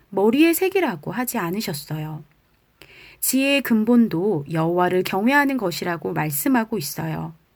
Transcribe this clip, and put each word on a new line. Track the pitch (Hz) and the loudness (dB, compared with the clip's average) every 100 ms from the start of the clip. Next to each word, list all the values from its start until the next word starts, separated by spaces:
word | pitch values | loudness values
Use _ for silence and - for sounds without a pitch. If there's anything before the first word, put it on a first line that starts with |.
| _ | _
머리에 | 196 208 269 330 | 2 2 4 4
새기라고 | 330 381 381 311 165 - | 4 0 0 -2 -4 -8
하지 | 220 247 233 | -6 -6 -4
않으셨어요. | 170 196 208 143 - 156 156 156 - _ _ _ _ _ - - - - | -4 -4 -6 -8 -8 -8 -8 -12 -16 _ _ _ _ _ -20 -20 -20 -8
지혜의 | - 262 277 277 | -2 0 2 2
근본도 | - 226 214 240 220 165 202 165 147 | 2 2 4 4 4 2 0 -2 -2
여호와를 | 160 165 175 180 185 | -2 0 2 2 2
경외하는 | 180 190 226 285 277 269 | 0 0 2 4 2 0
것이라고 | 190 170 180 165 190 | -4 -4 -4 -4 -4
말씀하고 | 160 151 143 285 254 220 220 | -4 -4 -2 0 0 0 -4
있어요. | 143 - 160 160 160 160 _ | -6 -6 -6 -6 -8 -12 _